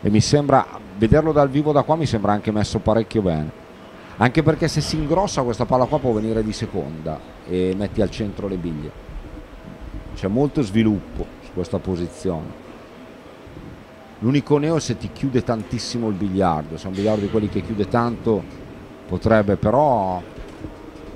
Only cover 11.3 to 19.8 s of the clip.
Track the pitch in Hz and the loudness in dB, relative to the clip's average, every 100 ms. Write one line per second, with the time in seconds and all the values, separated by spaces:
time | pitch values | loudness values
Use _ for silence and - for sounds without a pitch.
11.3 | - - - 87 95 92 90 87 - 95 | -10 -10 -6 -4 -4 -2 -4 -4 -4 -4
12.3 | 82 82 - - - - - - - - | -4 -6 -14 -18 -18 -18 -20 -20 -20 -20
13.3 | - - - - - - - - - 110 | -20 -18 -16 -16 -18 -20 -20 -20 -2 2
14.3 | 143 - 147 151 165 - 113 101 - 139 | 2 4 2 4 0 0 -4 -6 -4 0
15.3 | 123 - 113 101 120 - 120 113 95 101 | 0 0 -2 -2 -6 -4 -2 -2 0 0
16.3 | 95 92 78 76 82 95 95 104 107 101 | 2 2 2 -4 -8 -8 -2 0 2 0
17.3 | 113 104 101 - 107 98 120 120 113 117 | 0 0 -2 -4 -2 0 2 0 0 0
18.3 | 104 - - - - - - - 92 107 | 0 -2 -14 -16 -16 -18 -18 -6 -2 4
19.3 | 110 101 95 107 120 | 4 6 2 4 4